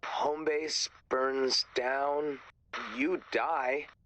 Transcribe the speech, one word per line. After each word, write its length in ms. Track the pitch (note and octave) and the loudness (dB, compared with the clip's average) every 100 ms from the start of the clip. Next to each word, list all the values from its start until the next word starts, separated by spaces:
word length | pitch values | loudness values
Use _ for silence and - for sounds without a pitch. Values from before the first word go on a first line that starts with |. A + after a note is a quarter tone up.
| - | -6
Home 400 | - C#3+ D3+ D#3 | -2 0 0 0
base 440 | D3+ D#3 - - - _ | 0 0 -2 -4 -6 _
burns 560 | C3 C3 C3+ C3 B2 - - | 0 2 2 2 2 0 -2
down. 640 | B2 C3+ C#3 C#3+ D3+ C#3 - - _ - A#2 A2 | 0 2 2 2 0 -4 -10 -20 _ -10 -8 -2
You 260 | D3 F3+ - | 0 0 0
die. 560 | A#2 B2+ D#3+ B2+ C#3 D3 - | 0 2 0 0 0 -4 -16